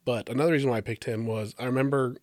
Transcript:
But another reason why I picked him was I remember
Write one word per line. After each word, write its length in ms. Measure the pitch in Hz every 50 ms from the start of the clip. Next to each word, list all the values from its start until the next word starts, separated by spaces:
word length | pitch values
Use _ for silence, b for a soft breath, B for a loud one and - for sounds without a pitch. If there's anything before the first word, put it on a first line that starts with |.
| -
But 240 | 127 120 107 - -
another 220 | 117 135 156 170
reason 180 | 160 143 139 127
why 80 | 117
I 40 | 110
picked 240 | 101 - 110 - -
him 200 | 127 113 110 113
was 300 | 113 110 110 104 107 -
I 80 | - 123
remember 520 | 127 127 131 135 139 143 135 131 123 131 -